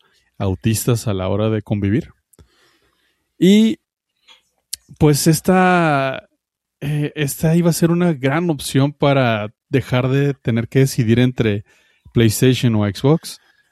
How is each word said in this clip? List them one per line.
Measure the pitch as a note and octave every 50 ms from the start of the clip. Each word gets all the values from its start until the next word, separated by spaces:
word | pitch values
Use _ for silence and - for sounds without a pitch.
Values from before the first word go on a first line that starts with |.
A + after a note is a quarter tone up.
| _ _ _ _ _ _ _ -
autistas | G#2+ G2 F#2 - - A#2 A2+ - - - B2 A2 - A2+
a | G2+
la | F#2+ F#2 F#2+
hora | G2 G2+ G#2+ A2
de | A2 G#2+ -
convivir. | - A2+ G#2 G2 G2 G2+ C#3+ F3 - _ _ _ _ _ - - _ _ _ _ _ _ _ _ _ _ _ _ _ _ _ _ _ _ -
Y | D#3+ F3+ G3+ G#3+ A3 A3+ - - _ _ _ _ _ _ _ _ _ _ - _ _ _ _ _ _ _ - - _ - - -
pues | E3 D3 D3 C3+ -
esta, | E3 D#3+ - - - F#3 F#3 F#3 F3+ F3+ F3 E3+ D#3+ D3 C#3 C3+ C3+ C3 A#2 - _ _ _ _ _ _ _ _ _ _ _
eh, | - C#3+ D3+ D3+ D3 C#3+ -
esta | D3+ D3 C#3 - - - D#3+ E3
iba | E3+ E3+ F3
a | D#3
ser | - F3 E3
una | E3+ F3 F3+ F3 D#3+
gran | C3 B2+ C3+ C3+ D#3+ F3+ F3
opción | D#3 C3 - - - C3+ C3+ D3
para | C#3+ - - C#3+ C#3 C3+ C3 A#2+ A2+ G#2+ G#2 G#2+ - _ _ -
dejar | C#3+ C3+ - - C3+ B2 B2+ C3
de | C3 C#3 C#3+ C#3+ C3+
tener | - - - A2+ A#2 A#2 -
que | - C3+
decidir | C3+ C3+ - - A#2+ G#2+ A2+ A#2
entre | B2 B2+ B2+ - B2 A2 G2+ G#2 - _ _ _ _ _ _ _ _ - -
PlayStation | A#2+ A2+ A2+ G#2+ - B2+ B2+ B2+ - - B2 A2
o | G#2+ G#2
Xbox. | G#2 G2 - - C3+ D#3 E3 - - - - _ _ _ _ _ _